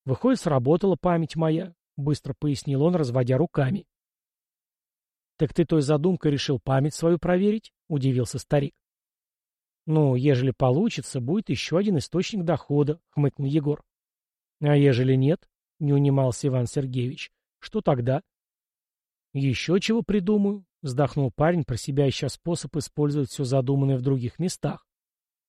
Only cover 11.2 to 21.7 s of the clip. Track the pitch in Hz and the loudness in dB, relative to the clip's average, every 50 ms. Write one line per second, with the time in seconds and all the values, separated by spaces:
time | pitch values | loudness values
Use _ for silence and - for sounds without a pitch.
11.2 | 120 123 170 220 208 - 135 101 - - 151 175 202 214 190 147 - - - 175 | -4 -2 -2 -4 -2 -4 -6 -6 -4 -2 0 0 0 2 0 0 -2 -2 -4 -4
12.2 | 185 - - 202 165 165 165 - - _ 143 147 147 139 151 - _ _ _ 151 | -4 -2 -4 -4 -2 -2 -2 -2 -2 _ 0 2 2 0 -2 -6 _ _ _ 0
13.2 | 143 139 - - 143 139 143 160 143 147 147 - - _ _ _ _ _ _ _ | 0 0 0 -2 -4 0 0 0 0 0 -4 -6 -8 _ _ _ _ _ _ _
14.2 | _ _ _ _ _ _ _ _ 151 147 147 143 143 139 131 117 127 131 131 131 | _ _ _ _ _ _ _ _ 0 2 4 6 6 6 4 4 2 2 4 4
15.2 | 131 139 165 - - _ _ _ _ _ _ _ 160 143 143 139 143 143 139 139 | 4 2 2 0 -4 _ _ _ _ _ _ _ 0 2 2 4 4 4 4 2
16.2 | 135 127 117 - - 143 127 127 123 117 - 147 135 131 127 131 120 127 147 - | 2 0 -2 -2 -2 -2 0 0 -2 -2 -2 -4 -4 -4 -4 -4 -4 -4 -6 -10
17.2 | - - _ _ _ _ _ _ - - - 220 - - 147 123 120 123 131 147 | -14 -18 _ _ _ _ _ _ -20 -8 -8 -2 0 0 0 2 0 0 -2 -2
18.2 | - _ _ _ _ _ _ _ _ _ _ _ _ _ _ _ _ _ _ _ | -4 _ _ _ _ _ _ _ _ _ _ _ _ _ _ _ _ _ _ _
19.2 | _ _ _ 139 139 139 120 - - - 165 196 - - 220 233 - - 190 208 | _ _ _ -2 -2 0 -2 -2 -2 0 0 0 0 0 -2 -2 0 0 -2 -2
20.2 | 180 185 214 208 202 202 202 202 185 _ _ _ - 143 123 127 147 139 - 147 | 0 0 0 2 2 0 -2 -6 -10 _ _ _ -8 -6 -2 0 -2 0 0 -2
21.2 | 139 123 - - 147 165 175 175 135 - | -2 -2 0 0 0 2 2 0 -2 -4